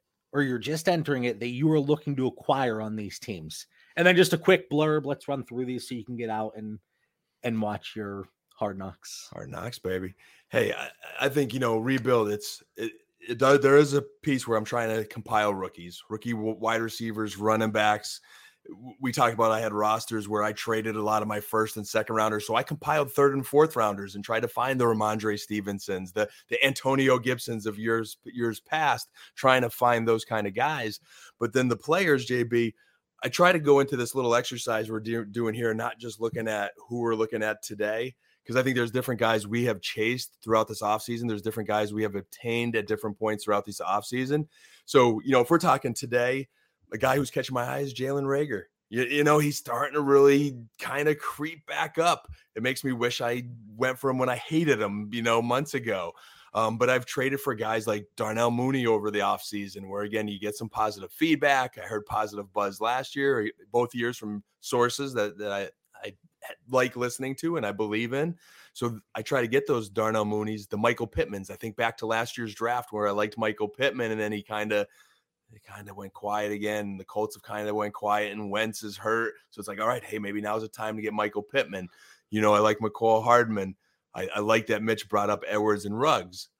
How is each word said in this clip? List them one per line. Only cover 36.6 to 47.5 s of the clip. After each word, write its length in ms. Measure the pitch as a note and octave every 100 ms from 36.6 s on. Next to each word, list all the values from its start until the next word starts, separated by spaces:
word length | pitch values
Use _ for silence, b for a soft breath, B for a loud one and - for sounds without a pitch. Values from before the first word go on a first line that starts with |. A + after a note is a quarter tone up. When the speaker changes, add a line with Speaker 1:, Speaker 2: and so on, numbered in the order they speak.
| G2+ - -
Speaker 2:
who 120 | A#2+
we're 140 | A#2
looking 280 | A2 A2 A2
at 200 | G#2+ G#2+
today, 520 | - G#2 G#2 A2 B2+ - _ _ -
'cause 100 | A#2+
I 60 |
think 140 | B2+ B2
there's 140 | A#2
different 300 | B2+ B2 A#2
guys 260 | A2+ A2 G2+
we 180 | A#2
have 180 | A#2+ G2+
chased 560 | - - A2 B2+ - _
throughout 260 | A2+ A2 A2
this 120 | G#2+
offseason. 480 | G#2 A2 - A#2 A#2+
There's 140 | G#2+
different 260 | A2 A2+ G2+
guys 240 | G#2+ G#2+
we 100 | G#2+
have 120 | G#2+
obtained 640 | G2 F#2+ - A#2+ A#2 A#2+ A2+
at 100 | G2
different 320 | G#2+ A2 G2+
points 260 | A2 G#2+
throughout 220 | - G#2 G#2
this 140 | G2
offseason. 680 | E2+ G2+ - B2+ C3 D3+ D3+ b b b -
So, 340 | C#3 A#2+ A2
you 100 | B2+
know, 80 | C3
if 100 | A#2+
we're 80 | E3
talking 340 | F3 C3+ B2+
today, 560 | A#2 B2 B2 B2 C3+ C3+ _ _ _ -
a 60 | A2
guy 180 | C3 C#3
who's 140 | C3+
catching 220 | - B2+